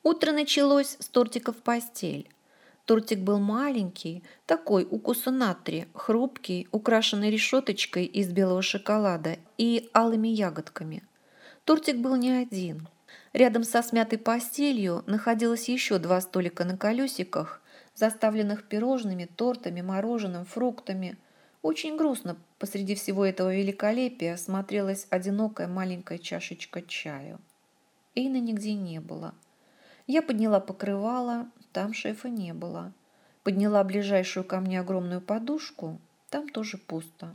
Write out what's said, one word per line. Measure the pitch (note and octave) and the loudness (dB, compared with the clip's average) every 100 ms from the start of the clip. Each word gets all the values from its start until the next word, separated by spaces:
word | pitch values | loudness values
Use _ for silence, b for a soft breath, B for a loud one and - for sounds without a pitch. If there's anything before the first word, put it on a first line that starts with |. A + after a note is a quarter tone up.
Утро | D#4+ E4 D4+ | 2 2 2
началось | D4+ D4 D4 C#4+ C#4+ C4+ - | 2 2 4 6 6 4 -6
с | - | 0
тортика | B3 A#3 A#3+ A#3+ | 2 2 0 -4
в | A3+ | -2
постель. | - A#3 A#3 - E3+ C#3+ - b b b b b - | -2 -2 -4 -6 -6 -6 -10 b b b b b 4
Тортик | A3 A3 G#3 | 4 4 0
был | F#3+ G3+ | 2 2
маленький, | G3+ A3 C#4+ B3 F#3 - E3 F3 B B - | 2 0 0 0 -4 -6 -10 -10 B B 0
такой, | D#4+ - G3 - | 0 4 2 4
укуса | A3 - A#3+ - | -2 -2 -2 0
на | C4 A3+ | 2 2
три, | F3 - D#3+ E3 | 0 -4 -6 -6
хрупкий, | - - A3+ C4+ - - F3+ - | -8 2 2 2 -4 -4 -4 -2
украшенный | G#3+ G#3+ A3+ A3 G3+ G#3+ | -2 4 4 4 2 2
решеточкой | G#3+ - C4 C4+ G3+ - F3+ F3+ | 2 2 2 2 -2 -2 -2 0
из | G3+ F#3+ | 0 0
белого | F3 F#3+ F3+ | 2 4 2
шоколада | F#3+ G3+ G3+ G#3+ G3+ E3+ D#3+ E3 - - | 0 -2 0 2 2 0 -2 -6 -10 0
и | A#3 A#3 - | 2 2 4
алыми | - A3+ A3+ A3+ | 4 4 2 2
ягодками. | A3 F#3 D#3 - - D#3+ D#3 - _ B B B B - | 2 0 -2 -8 -10 -8 -10 -14 _ B B B B 2
Тортик | D#4 D#4 B3 | 4 4 0
был | B3+ C4 | 2 2
не | B3 | 4
один. | B3+ B3 F#3+ F3+ D#3 D#3+ _ _ B B | 2 0 -4 -4 -6 -12 _ _ B B
Рядом | - B3 A3+ | 6 6 6
со | A3+ A#3+ | 2 0
смятой | A#3+ A#3 A3 A3+ | 4 2 2 2
постелью | A3+ A#3+ A#3+ - C#4+ B3 F#3+ E3+ - | 0 0 -2 0 2 2 0 -2 -2
находилось | G#3+ A#3 A3 A#3 A#3 A#3 | 0 2 2 2 0 -2
еще | B3+ - F#3+ | -2 2 0
два | E3 F#3 | 4 2
столика | F#3 F#3+ F3 - F3+ | 2 -2 -2 -2 -4
на | F#3 | 0
колесиках, | G#3 A#3+ C4+ - F#3 - - - B B B | 0 2 0 -2 -4 -4 -6 -12 B B B
заставленных | - A3 A3 A3 G#3+ G#3 G#3+ | 0 0 4 0 2 0 -2
пирожными, | - G#3 A#3+ C4 G#3+ F3+ F3 | -4 -2 0 0 0 -4 -8
тортами, | - A#3+ A#3+ F3 F3 | -2 -2 -2 -6 -6
мороженым, | F3+ F#3+ A3 A#3+ G3+ F3 F#3 | -4 -2 -2 -2 -2 -6 -8
фруктами. | A#3 B3 A#3+ - F#3+ F#3 - b b b b | -2 -2 -2 -8 -6 -6 -10 b b b b
Очень | D#4 D#4+ D#4+ D#4 | -4 -2 -4 0
грустно | D#4 B3 F3 F3 - _ | 0 0 -4 -8 -14 _
посреди | G3 G3+ G3 G3+ | -8 -4 -4 -4
всего | - G3 | -2 2
этого | F#3+ F#3 F#3 F#3+ | 2 2 0 2
великолепия | G3 G3 G#3 A#3 B3 B3 E3+ F3 | -2 0 0 0 -2 -2 -6 -4
смотрелась | - F#3+ G3 G3+ G3 G3 - | -4 -4 -2 -2 -2 -4 -2
одинокая | F#3 F#3 G3+ A3 G#3+ F3+ | -2 0 0 -2 -2 -6
маленькая | F#3 F#3 F3+ F3 E3 | -4 -4 -6 -8 -10
чашечка | - F3 - E3 - F3 | -8 -8 -8 -12 -12 -12
чаю. | E3+ - D#3+ C#3 C#3 - _ _ _ _ _ _ _ - | -10 -10 -8 -10 -12 -16 _ _ _ _ _ _ _ -4
Эйна | C4 C4 | 0 0
нигде | A#3 G#3+ G#3+ | -2 -2 -4
не | G#3 F3+ D#3+ | -4 -6 -8
было. | E3 D#3+ E3 - b b b b b b - | -10 -10 -12 -14 b b b b b b 0
Я | D4+ | 0
подняла | D#4+ A3 A3 G3+ | 2 0 4 4
покрывало, | - F#3+ G3+ G3 G#3+ B3+ B3 A#3 A#3+ _ - | 2 -6 -4 -2 -2 -2 -2 -4 -6 _ -10
там | F#3 G3+ | -6 -4
шефа | A3 G#3+ G#3+ B3 | -4 -6 -6 -8
не | A#3 F3+ | -6 -6
было. | E3 E3+ E3+ F3 - b b b b | -8 -8 -8 -12 -16 b b b b
Подняла | - F#3+ G#3 G#3 | -2 2 4 4
ближайшую | G3 G3+ G3+ G3 F#3 F#3+ | 4 0 2 2 2 -6
ко | F#3 F#3 | -4 -4
мне | F#3+ F#3 | -2 -2
огромную | F3+ F#3+ F3+ F3+ | -2 -2 -2 -6
подушку, | F3+ G#3+ A#3 D4+ - - D#3+ E3 _ _ - | -4 -4 -2 -4 -6 -10 -10 -10 _ _ -8
там | C#4+ D4 | -8 -6
тоже | A3+ G#3+ F#3+ | -8 -8 -10
пусто. | - E3 E3 _ E3+ | -8 -8 -8 _ -16